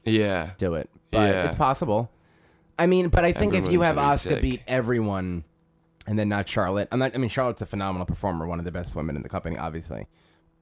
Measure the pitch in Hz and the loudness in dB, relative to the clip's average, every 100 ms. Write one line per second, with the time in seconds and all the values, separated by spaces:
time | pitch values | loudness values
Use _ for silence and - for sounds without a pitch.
0 | 113 110 104 92 80 92 92 82 - _ | 0 2 2 0 -4 -4 -2 -2 -6 _
1 | _ 110 104 95 87 85 139 135 143 107 | _ 2 4 4 0 2 0 0 0 0
2 | 120 _ _ _ _ _ _ - 170 185 | -2 _ _ _ _ _ _ 0 4 4
3 | 175 180 175 175 208 185 185 175 165 147 | 4 4 4 4 2 2 2 4 4 2
4 | 143 143 - 147 131 123 - 127 117 120 | 2 2 2 0 0 -2 -2 -2 0 0
5 | 107 95 92 87 - _ _ _ _ - | 0 -2 -2 -6 -8 _ _ _ _ -14
6 | - 107 104 101 98 113 90 98 - 123 | -4 0 2 0 0 0 0 0 -2 -2
7 | 131 127 117 - 127 - 98 104 98 92 | -2 -2 -2 0 -2 -2 -6 -4 -4 -4
8 | 90 - 101 85 82 85 85 87 87 80 | -4 -4 -4 -4 -4 -6 -6 -6 -8 -6
9 | 78 73 - 95 82 85 82 80 82 57 | -6 -6 -6 -8 -6 -6 -6 -8 -10 -12
10 | 50 _ _ _ _ _ | -12 _ _ _ _ _